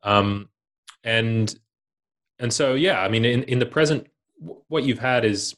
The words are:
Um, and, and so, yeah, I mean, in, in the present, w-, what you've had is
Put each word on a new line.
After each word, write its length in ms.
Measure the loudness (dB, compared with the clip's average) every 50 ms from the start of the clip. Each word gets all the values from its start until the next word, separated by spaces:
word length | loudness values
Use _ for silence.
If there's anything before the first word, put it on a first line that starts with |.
| 0
Um, 460 | 4 4 4 4 2 0 -4 -8 _ _ _ _ _ _ _ _ -20 -20 _ _
and, 520 | -2 0 0 0 0 0 0 0 -2 -4 -10 _ _ _ _ _ _ _ _ _ _ _ _ _ _ _ _
and 140 | -6 -4 -2
so, 220 | 0 0 0 2
yeah, 260 | 2 2 0 0 0
I 80 | 0 0
mean, 160 | 0 2 2
in, 180 | 2 2 0 0
in 140 | 0 0 0
the 80 | 0
present, 400 | 0 2 0 2 2 2 -2 -4 _ _ _ _ _ _ _
w-, 200 | -20 -18 -18 -20 _ _
what 160 | -4 -4 -2
you've 140 | -2 -2 -2
had 260 | -2 0 0 2 2
is 300 | 0 0 -2 -4 -8 -12